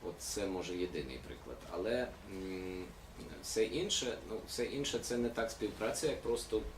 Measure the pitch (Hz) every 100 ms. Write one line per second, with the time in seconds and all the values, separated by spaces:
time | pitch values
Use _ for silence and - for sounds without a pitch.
0 | 87 85 - - 98 92 90 90 90 82
1 | 65 65 62 62 - - - 85 101 120
2 | 123 - 104 95 95 92 92 92 90 -
3 | - - - - - 110 110 120 202 -
4 | 123 110 - 110 - - 120 139 143 117
5 | - 120 120 - 113 - 104 95 110 -
6 | 156 127 113 117 - 110 107